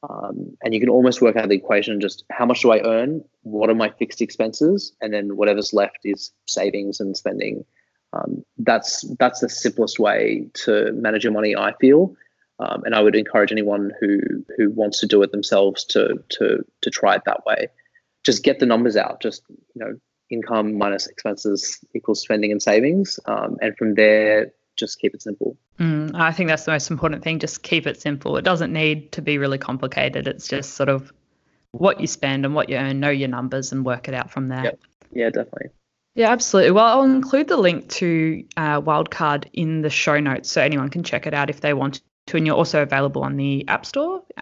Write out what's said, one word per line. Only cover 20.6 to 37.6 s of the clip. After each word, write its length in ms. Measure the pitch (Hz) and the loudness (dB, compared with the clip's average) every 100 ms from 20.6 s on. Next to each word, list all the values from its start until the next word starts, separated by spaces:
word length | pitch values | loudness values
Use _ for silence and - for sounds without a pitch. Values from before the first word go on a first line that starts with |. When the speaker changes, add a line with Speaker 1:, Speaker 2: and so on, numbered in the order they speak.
| 107 107 | 0 -2
Speaker 1:
minus 300 | 101 98 - | -2 -2 -6
expenses 720 | - 110 101 107 101 - - _ | -8 -8 -4 -2 -2 -4 -10 _
equals 260 | 117 - 104 | -8 -4 -4
spending 300 | - 107 104 | -2 -2 0
and 120 | 104 | 0
savings. 580 | 113 107 131 185 190 - - | 2 4 4 0 -2 -6 -6
Um, 320 | 107 107 - | -4 -4 -4
and 160 | 113 101 | -6 -2
from 180 | 110 | -2
there, 580 | 104 107 107 107 107 113 _ _ | 4 6 6 4 2 0 _ _
just 260 | - 113 - | -12 -10 -4
keep 140 | 104 | -4
it 80 | - | -4
simple. 340 | 113 107 117 127 _ _ | -12 -6 -6 -8 _ _
Speaker 2:
Mm, 360 | 165 151 156 | -2 -2 -4
I 180 | 170 165 | 0 0
think 160 | 160 170 | 0 -2
that's 160 | 156 | -2
the 80 | - | 0
most 180 | 151 - | -4 -2
important 320 | 165 160 147 | -2 -2 -2
thing. 160 | 160 160 | -4 -4
Just 240 | 160 - | -6 -10
keep 240 | - 165 151 | -2 -2 -2
it 140 | - | -6
simple. 360 | 147 143 - 147 | -6 -4 -2 0
It 60 | |
doesn't 300 | - 175 170 | 0 0 -2
need 400 | 160 156 156 151 | 0 0 0 -6
to 100 | - | -8
be 160 | 151 147 | -4 -2
really 200 | 139 135 | -2 -4
complicated. 680 | - 131 131 135 135 139 135 | -6 -6 -6 -4 -4 -4 -6
It's 220 | - - | -8 -8
just 260 | 139 139 | -8 -8
sort 140 | - 143 | -4 -2
of 240 | 135 135 _ _ _ _ _ _ | -2 -4 _ _ _ _ _ _
what 280 | - 185 - | 0 0 0
you 60 | 131 | -6
spend 360 | - 139 135 | -4 -2 -2
and 100 | 139 | -2
what 140 | 151 - | -2 -2
you 80 | 131 | -2
earn, 220 | 135 135 | -4 -2
know 120 | 143 | 0
your 180 | 139 135 | 0 -2
numbers 420 | 123 127 135 131 | -4 -6 -6 -6
and 140 | 135 | -4
work 240 | 131 120 - | -4 -4 -6
it 60 | |
out 160 | 131 123 | -8 -8
from 180 | - 131 | -8 -6
there. 160 | 131 | -4
Speaker 1:
Yep. 160 | 127 - _ _ _ | -4 -6 _ _ _
Yeah, 180 | 127 117 | -4 -2
definitely. 400 | 117 113 - - _ _ _ _ - | -2 -6 -10 -14 _ _ _ _ 0
Speaker 2:
Yeah, 140 | 226 | 2
absolutely. 420 | 240 - 196 170 | 2 2 4 6
Well, 140 | 190 226 | 6 6
I'll 180 | 247 | 6
include 420 | 269 262 262 269 294 | 4 2 2 0 2
the 100 | |
link 320 | 330 | 2